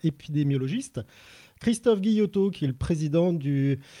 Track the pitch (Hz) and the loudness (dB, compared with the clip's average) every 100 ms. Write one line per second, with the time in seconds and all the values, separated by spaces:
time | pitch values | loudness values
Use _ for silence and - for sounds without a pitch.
0 | 165 147 - 147 143 139 131 214 269 - | -2 -4 -4 -2 0 0 -2 -4 -6 -10
1 | - - - - - _ - 226 240 214 | -12 -14 -20 -20 -20 _ -2 0 2 2
2 | 202 214 208 202 196 170 143 127 - 165 | 2 2 2 2 0 0 -4 -2 -2 -2
3 | 156 160 180 170 139 139 139 135 - - | 0 2 2 0 0 0 0 -2 -6 -20